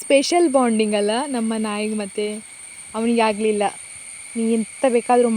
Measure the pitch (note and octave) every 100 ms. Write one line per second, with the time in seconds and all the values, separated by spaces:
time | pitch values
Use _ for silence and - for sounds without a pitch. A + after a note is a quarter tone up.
0 | - C#4 - F4 E4+ C4 B3 A3 G#3+ G#3
1 | G3+ A#3 D4 B3 A3 A3+ G#3+ G#3 G#3+ G#3+
2 | G3+ - G#3 G#3+ - - - - - A3
3 | A#3 A#3 A3 G3+ A3 G#3 G3+ - - -
4 | - - - A#3 A3+ A3+ G#3 - C4 A#3
5 | - B3 A#3+